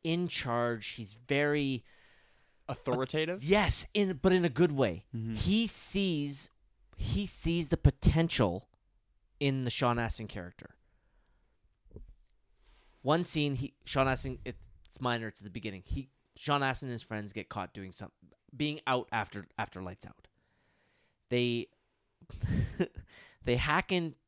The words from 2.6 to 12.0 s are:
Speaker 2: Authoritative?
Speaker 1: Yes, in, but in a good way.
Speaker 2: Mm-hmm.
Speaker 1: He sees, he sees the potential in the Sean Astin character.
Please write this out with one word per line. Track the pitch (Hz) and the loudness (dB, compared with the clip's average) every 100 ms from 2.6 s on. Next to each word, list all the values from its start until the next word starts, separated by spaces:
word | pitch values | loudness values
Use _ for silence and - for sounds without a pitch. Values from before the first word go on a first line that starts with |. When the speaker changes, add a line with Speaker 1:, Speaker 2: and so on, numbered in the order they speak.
| - | -10
Speaker 2:
Authoritative? | 135 - 123 131 156 160 185 | -6 -2 -2 0 -2 -2 -4
Speaker 1:
Yes, | 139 202 190 - - | 2 4 4 2 0
in, | 208 196 175 | 0 0 4
but | 190 | 4
in | 185 | 6
a | 170 | 4
good | 120 175 | 4 4
way. | 139 117 87 - 117 | 6 2 0 -8 -6
Speaker 2:
Mm-hmm. | 113 | -4
Speaker 1:
He | 110 175 214 226 | 0 2 4 2
sees, | - - 196 196 156 143 139 - _ _ _ _ - | 0 0 0 2 0 -2 -4 -10 _ _ _ _ -6
he | - 190 | -2 0
sees | 202 - 165 170 160 | 0 -2 0 0 2
the | 165 | 4
potential | 139 - - 160 165 - 104 87 - _ _ _ _ _ _ _ | 4 6 4 6 2 4 2 2 -10 _ _ _ _ _ _ _
in | 143 135 | 0 0
the | 127 | -2
Sean | - 127 120 | 2 2 2
Astin | 113 - 110 | 0 -4 -8
character. | 104 87 - - - _ _ _ _ _ _ _ _ _ _ - - | -10 -12 -14 -20 -20 _ _ _ _ _ _ _ _ _ _ -20 -18